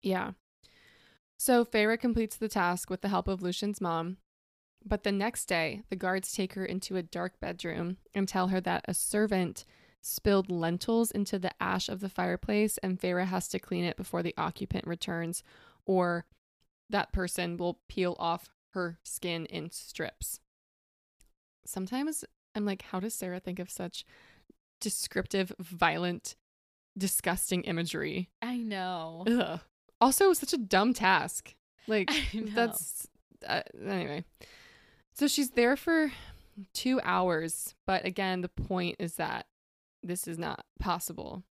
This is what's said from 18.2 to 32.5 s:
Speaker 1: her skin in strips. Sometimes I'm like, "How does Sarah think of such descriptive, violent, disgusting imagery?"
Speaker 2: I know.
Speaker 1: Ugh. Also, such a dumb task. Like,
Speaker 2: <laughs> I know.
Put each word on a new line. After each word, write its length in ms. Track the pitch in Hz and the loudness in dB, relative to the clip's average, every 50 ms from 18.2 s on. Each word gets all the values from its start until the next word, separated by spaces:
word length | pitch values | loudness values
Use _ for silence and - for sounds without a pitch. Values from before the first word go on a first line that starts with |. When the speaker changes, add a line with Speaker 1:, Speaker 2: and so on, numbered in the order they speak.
| - 170 165 175 - - _ _ _ _ | -2 -2 -2 -2 -6 -14 _ _ _ _
Speaker 1:
her 280 | _ 190 180 170 170 - _ | _ -4 -4 -4 -6 -8 _
skin 420 | - - - - 180 170 165 165 | -12 -10 -6 -4 -4 -4 -2 -4
in 240 | - - 175 156 170 | -6 -6 -8 -8 -8
strips. 720 | - - - - - - 160 - - _ - - - - _ _ _ _ _ _ _ _ _ _ _ _ _ _ _ _ _ _ _ _ _ _ _ _ _ | -10 -12 -14 -12 -8 -6 -6 -6 -6 _ -8 -8 -8 -10 _ _ _ _ _ _ _ _ _ _ _ _ _ _ _ _ _ _ _ _ _ _ _ _ _
Sometimes 600 | - - 190 190 185 - 254 285 311 311 - - - _ _ _ _ _ | -10 -6 -6 -4 -2 -2 -2 -2 -2 -4 -6 -8 -10 _ _ _ _ _
I'm 80 | 214 208 | -2 -2
like, 180 | 208 196 190 - | -2 -2 -4 -6
"How 160 | - - 185 | -6 -6 -4
does 160 | 185 226 - | -4 -4 -6
Sarah 240 | - - 185 180 185 | -6 -6 -6 -6 -6
think 220 | - - 180 190 | -6 -8 -6 -6
of 100 | 180 185 | -8 -10
such 340 | - - 185 175 - - - _ - - - - - _ _ _ - _ _ _ _ _ | -8 -8 -8 -8 -8 -10 -14 _ -20 -20 -20 -20 -20 _ _ _ -20 _ _ _ _ _
descriptive, 720 | - 214 - - - - - 190 190 - - 196 190 185 - _ | -6 -4 -4 -4 -6 -4 -4 -4 -4 0 0 0 0 0 -4 _
violent, 720 | 180 165 185 170 180 170 - - 175 180 175 - _ - - _ _ _ _ _ _ _ _ _ _ _ _ 196 | -12 -12 0 4 4 4 4 4 0 0 -2 -2 _ -10 -12 _ _ _ _ _ _ _ _ _ _ _ _ -2
disgusting 640 | 185 190 - - - 190 175 185 - - 190 180 - | -2 0 0 0 0 0 0 0 0 0 0 0 0
imagery?" 680 | - 175 165 170 165 - 160 151 151 156 - 180 - _ _ | 0 -2 -2 -2 -2 -2 -2 -2 -2 -2 -4 -4 -6 _ _
Speaker 2:
I 160 | - 233 254 | -6 -4 -4
know. 680 | 247 233 220 208 196 185 185 185 175 160 165 165 165 185 208 | -4 -4 -4 -4 -4 -4 -4 -4 -4 -6 -8 -8 -4 0 2
Speaker 1:
Ugh. 320 | 233 247 226 160 160 170 - _ _ _ _ _ _ _ | 2 2 2 0 -2 -8 -10 _ _ _ _ _ _ _
Also, 320 | 240 262 269 - 392 392 349 | 6 6 8 8 8 8 8
such 200 | - - - - | 6 2 -2 -2
a 60 | 294 | -2
dumb 340 | 226 190 - 185 202 233 247 | 0 4 4 6 6 6 4
task. 600 | - 226 190 190 165 - 180 - - - - - _ _ _ _ _ - | 4 6 6 6 6 4 0 -6 -8 -10 -12 -20 _ _ _ _ _ -4
Like, 240 | - 220 214 190 - | 0 0 2 2 2
Speaker 2:
<laughs> 240 | 285 311 285 - - | 0 0 0 -2 -2
I 40 | 214 | -4
know. 100 | 220 214 | -4 -2